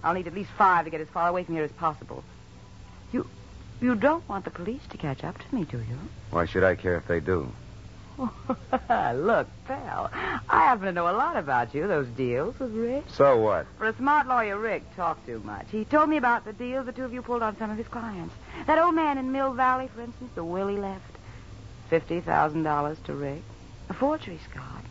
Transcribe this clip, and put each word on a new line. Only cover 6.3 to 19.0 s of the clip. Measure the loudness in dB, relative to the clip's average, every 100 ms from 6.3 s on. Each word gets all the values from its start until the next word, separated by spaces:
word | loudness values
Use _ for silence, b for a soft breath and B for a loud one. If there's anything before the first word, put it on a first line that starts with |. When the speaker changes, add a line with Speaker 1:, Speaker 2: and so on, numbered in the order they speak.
Speaker 2:
Why | 0
should | 2 6
I | 6
care | 4 2 0
if | 2
they | 0
do? | 2 0 0 -8 -14 -16 -16 -16 -16 -6
Speaker 1:
<laughs> |
Look, | -6 -6 -6 -6 -2 -4 2 2 2 2 4 2 2 -8 -8
pal, | -8 -6 -4 -4
I | -4 -4 -4 2
happen | 6 8 6 2
to |
know | 2 2
a |
lot | 2 2 0
about | 2 2 2
you, | 0 2
those | 2 0
deals | 0 0 2 0 -2
with | -4
Rick. | -2 0 -2 -4
Speaker 2:
So | 6 8 8
what? | 6 2 0 -4
Speaker 1:
For | -4
a |
smart | 0 4 4 4
lawyer, | 2 2 -2
Rick | -2 -4 -6 -2
talks | -2 -2
too | -6 -8
much. | -8 -10 -6
He | -6
told | 2 4 6
me | 4
about | 4 2
the | 0
deals | -8 -4 -4 -4
the |
two | -6
of | -8
you | -8
pulled | -4 0
on | 0 -2
some | -6
of | -4
his | -6
clients. | -8 -8 -8 -10 -12 B B 2
That | 6
old | 6
man | 6